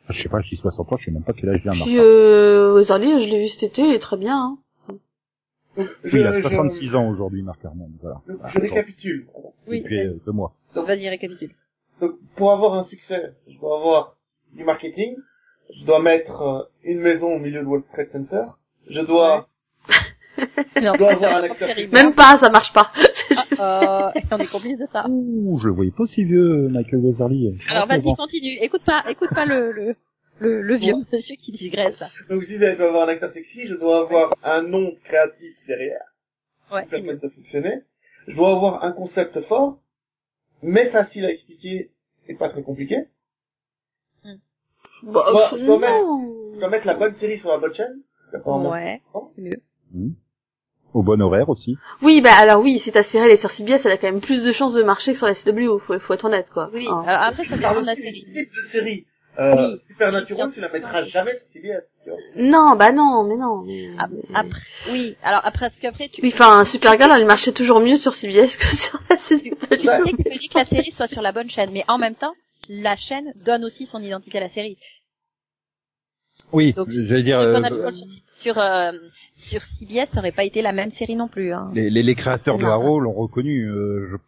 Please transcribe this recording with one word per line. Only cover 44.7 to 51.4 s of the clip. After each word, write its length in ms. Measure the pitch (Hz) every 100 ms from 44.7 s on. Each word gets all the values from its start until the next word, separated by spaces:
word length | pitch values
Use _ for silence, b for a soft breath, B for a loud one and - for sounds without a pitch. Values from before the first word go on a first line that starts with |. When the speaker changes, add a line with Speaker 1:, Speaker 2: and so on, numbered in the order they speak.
| _ _ _
Speaker 2:
Bah, 200 | 226 214 -
Speaker 3:
Je 40 |
dois, 220 | 214 220
Speaker 2:
euh, 40 | 240
Speaker 3:
je 60 | 262
dois 140 | 320
mettre, 140 | 480
Speaker 2:
non. 580 | 453 370 285 247 226 214 208
Speaker 3:
je 40 |
dois 100 | 190
mettre 180 | 214 208
la 60 | 170
bonne 200 | 214 208
série 220 | 214 208
sur 120 | 175
la 80 | 151
bonne 160 | 156
chaîne. 260 | - 240 269 _ _ _
Apparemment. 380 | - - 139 170
Speaker 4:
Ouais, 300 | 170 170 226 _
Speaker 3:
Bon. 160 | 202 254 -
Speaker 4:
c'est 60 |
mieux. 200 | 180 180 _ _ _
Speaker 1:
Hmm. 200 | 90 110 170 _ _ _ _ _ _ _
Au 100 | -
bon 180 | 95 107
horaire 280 | 95 92